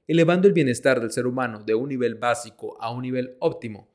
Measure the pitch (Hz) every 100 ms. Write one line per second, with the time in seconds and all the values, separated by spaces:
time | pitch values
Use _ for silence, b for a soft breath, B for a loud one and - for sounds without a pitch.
0 | - 165 165 180 196 170 135 120 143 127
1 | 113 127 123 127 123 107 107 110 139 131
2 | 120 110 120 117 113 - 107 - 113 120
3 | 127 127 127 - 165 - 117 101 -